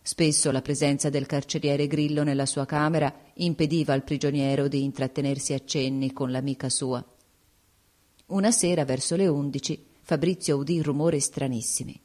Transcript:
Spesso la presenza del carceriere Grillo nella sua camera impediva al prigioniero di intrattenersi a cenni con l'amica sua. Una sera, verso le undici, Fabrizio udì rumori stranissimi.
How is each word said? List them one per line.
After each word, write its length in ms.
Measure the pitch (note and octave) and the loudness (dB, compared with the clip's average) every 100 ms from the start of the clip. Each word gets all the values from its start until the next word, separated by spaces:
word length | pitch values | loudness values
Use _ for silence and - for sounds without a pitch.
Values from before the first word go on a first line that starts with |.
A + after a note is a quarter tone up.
Spesso 500 | - - D#3+ D3 D3+ | -8 0 2 4 2
la 120 | C3 | 0
presenza 480 | C3 C#3+ D3 C#3 D3+ | -2 0 2 2 0
del 160 | C#3+ C#3 | -2 -2
carceriere 600 | D3 C#3 D#3 D3 C#3+ C#3+ | -4 -2 -4 0 0 0
Grillo 360 | D3+ D3 D3 | 0 0 2
nella 240 | D3 C#3 C3+ | 2 0 0
sua 180 | - | -2
camera 480 | C3+ D3+ D3+ D#3+ D3 - - | -2 0 2 2 0 -2 -20
impediva 580 | - F3 D#3 D#3 E3 D3 | -4 -2 0 2 2 2
al 100 | C#3 | 0
prigioniero 640 | C3+ C#3+ D3 C#3+ C#3 C#3 C#3+ | 0 -2 0 2 2 2 2
di 160 | C#3 | 0
intrattenersi 720 | C#3 C3+ C3 - C#3 C#3 - | -2 -2 -4 -2 -2 -2 -2
a 80 | C3+ | -4
cenni 480 | - D3+ C3+ C3+ C3+ | -4 -2 -2 0 -2
con 160 | C3+ C3+ | -2 -4
l'amica 400 | B2+ C#3 C3 C3+ | -2 -2 -4 -2
sua. 340 | - C3+ B2 - _ _ _ _ _ _ _ _ _ _ _ _ | -2 -2 -4 -8 _ _ _ _ _ _ _ _ _ _ _ _
Una 220 | G3 G3+ | 0 2
sera, 360 | A#3 F3 F3 C3+ | 2 2 2 2
verso 280 | C3+ - | 0 0
le 120 | E3+ F#3+ | 2 2
undici, 580 | C#3+ C#3+ C#3 - D#3+ - _ | 2 0 -4 -6 -8 -10 _
Fabrizio 560 | - D#3 E3+ F3+ - C#3+ | -4 0 2 0 0 0
udì 240 | C#3+ E3+ | 2 0
rumori 400 | D3+ C#3 D#3+ D#3 | 0 2 2 2
stranissimi. 800 | C#3 - C#3 A#2+ A#2 - - - | -2 -2 -2 -2 -4 -6 -6 -14